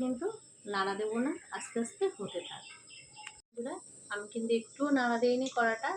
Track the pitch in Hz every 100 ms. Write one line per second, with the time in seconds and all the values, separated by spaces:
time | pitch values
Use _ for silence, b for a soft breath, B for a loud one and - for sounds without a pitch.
0 | 254 240 370 440 - _ 208 202 196 196
1 | 214 226 262 349 - - - 233 233 -
2 | 392 - 196 - - - - - - -
3 | - 880 - - _ 233 240 359 - -
4 | - 208 214 233 226 233 - - 285 277
5 | 240 233 247 247 262 - 226 226 285